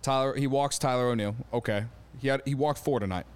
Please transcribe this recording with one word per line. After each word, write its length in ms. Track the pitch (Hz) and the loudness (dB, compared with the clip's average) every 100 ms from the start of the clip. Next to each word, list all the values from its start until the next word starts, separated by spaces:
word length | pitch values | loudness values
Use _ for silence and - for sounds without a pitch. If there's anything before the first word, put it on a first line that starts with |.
Tyler, 340 | - 135 135 127 | 2 2 2 0
he 120 | 139 | 0
walks 300 | 135 139 - | 2 0 0
Tyler 300 | 139 127 123 | 2 2 2
O'Neill. 260 | 120 104 113 - | 2 0 -4 -4
Okay, 320 | 120 - 104 113 - - 123 | -4 0 -2 -2 -10 -20 -4
he 60 | 131 | 0
had, 120 | 135 139 | 0 0
he 100 | 139 | 0
walked 240 | 151 143 | 0 0
four 200 | - 127 | 0 0
tonight. 260 | 101 90 - | 0 -2 -6